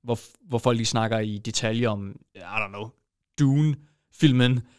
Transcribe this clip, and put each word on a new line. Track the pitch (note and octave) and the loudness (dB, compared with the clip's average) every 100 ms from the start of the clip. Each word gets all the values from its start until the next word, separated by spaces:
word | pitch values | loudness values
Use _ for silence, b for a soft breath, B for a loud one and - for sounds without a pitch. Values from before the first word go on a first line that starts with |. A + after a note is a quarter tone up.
hvor, | A#2+ A#2 - _ G#3 | -6 -6 -8 _ -6
hvor | A#2 | -2
folk | B2 A#2 | 0 0
lige | A2 | 0
snakker | A2+ A2+ A2+ | 0 0 -2
i | G#2+ G2+ | -4 -6
detaljer | A2+ G#2+ A2+ A#2 A#2+ | -6 -4 -2 0 -2
om, | G2+ G2 - _ | -2 -8 -14 _
I | - | -20
don't | F2 G#2+ G2+ | -10 -6 -6
know, | G2+ A2 - _ _ _ - | -8 -14 -16 _ _ _ 0
Dune-filmen, | C#3 C#3 D3+ C#3+ - _ _ - D#3 B2+ B2 B2+ b | 2 4 2 -2 -8 _ _ 2 4 6 4 2 b